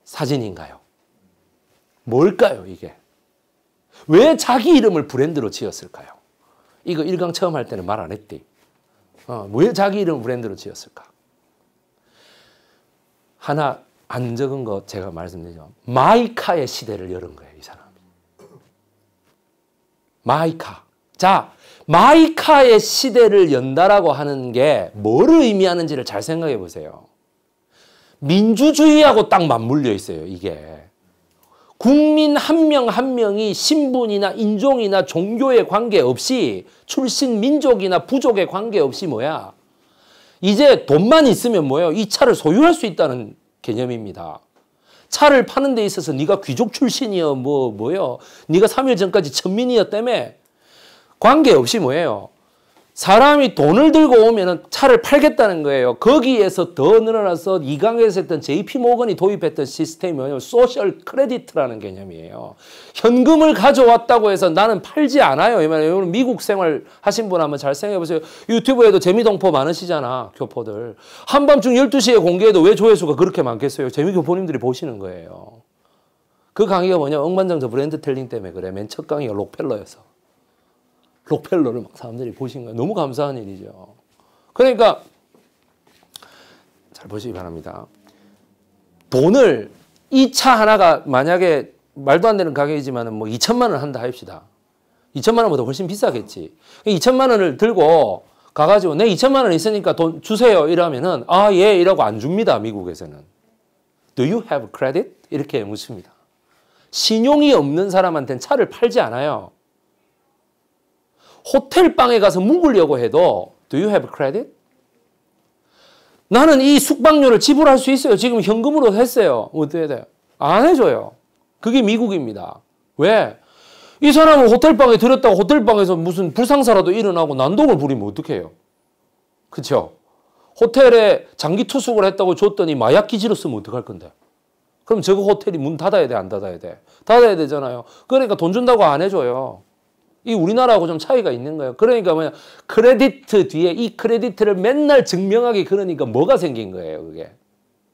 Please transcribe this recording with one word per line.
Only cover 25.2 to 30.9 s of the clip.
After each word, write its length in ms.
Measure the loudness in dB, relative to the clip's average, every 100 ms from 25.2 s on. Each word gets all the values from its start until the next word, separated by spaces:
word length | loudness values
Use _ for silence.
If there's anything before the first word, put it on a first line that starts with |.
| 4 4
의미하는지를 600 | 4 2 0 -2 -6 -8
잘 180 | -8 -10
생각해 360 | -8 -6 -6 -6
보세요. 460 | -10 -16 -18 -20 _ _ _ _ _ _ _ _ _ _ _ -10
민주주의하고 1080 | 0 2 2 4 2 4 6 6 6 4 2
딱 160 | 2 2
맞물려 460 | -2 -2 -2 -2
있어요, 340 | -4 -6 -12 -12
이게. 320 | -12 -12 -12 -16 -20 -20